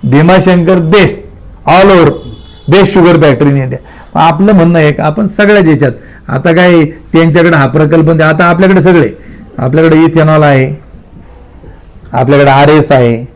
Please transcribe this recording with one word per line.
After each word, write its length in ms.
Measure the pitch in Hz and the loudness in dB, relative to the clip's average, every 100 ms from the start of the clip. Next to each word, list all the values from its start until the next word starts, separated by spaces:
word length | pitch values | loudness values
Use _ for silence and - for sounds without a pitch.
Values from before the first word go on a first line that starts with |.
भीमाशंकर 720 | - 131 160 185 185 180 165 180 | 0 0 2 2 2 0 0 -2
बेस्ट, 360 | 160 208 175 - - - - - - | 0 0 0 -4 -16 -20 -20 -12 -2
all 220 | 165 196 | 2 4
over 200 | 185 156 - - - - - - | 4 2 -2 -14 -20 -20 -18 -2
बेस्ट 260 | 175 190 | 0 2
शुगर 260 | 196 170 165 | 2 2 2
फॅक्टरी 280 | 151 127 147 | 0 0 0
in 80 | 139 | -2
India. 220 | 131 127 - - - | -4 -10 -14 -20 -12
मग 60 | - | -2
आपलं 320 | 160 156 196 | -2 0 0
म्हणणं 260 | 202 170 170 | 2 2 2
आहे 140 | 151 | 0
की 100 | 147 | -2
आपण 240 | 156 156 208 | -4 -4 -6
सगळ्याच 400 | - 208 208 165 | -2 0 2 2
याच्यात, 260 | 147 139 117 - - - | 0 -2 -4 -16 -20 -10
आता 240 | 135 165 | -6 -2
काय 320 | 165 180 170 | 0 2 2
त्यांच्याकडे 720 | 151 - - 160 165 156 170 165 | 0 -6 -4 0 0 2 0 0
हा 100 | 135 | 0
प्रकल्प 400 | 151 151 165 156 | 0 0 0 0
नाही, 160 | 160 | 0
आता 220 | 156 156 | 0 0
आपल्याकडे 380 | 175 170 190 190 | 0 2 2 2
सगळे, 260 | 175 175 120 - - - - - | 2 0 0 -6 -20 -20 -20 -8
आपल्याकडे 460 | 123 147 160 156 | -4 0 2 2
इथेनॉल 380 | 160 160 156 156 | 0 0 0 0
आहे, 400 | 151 135 131 147 - - - - - - - - - - - - - | 0 0 -2 -6 -16 -20 -20 -20 -20 -20 -20 -20 -20 -20 -20 -20 -10
आपल्याकडे 380 | - 123 143 143 | -6 0 2 2
आर 180 | 135 143 | 2 2
एस 240 | 151 147 | 2 0
आहे 320 | 135 120 117 127 | 0 0 -2 -8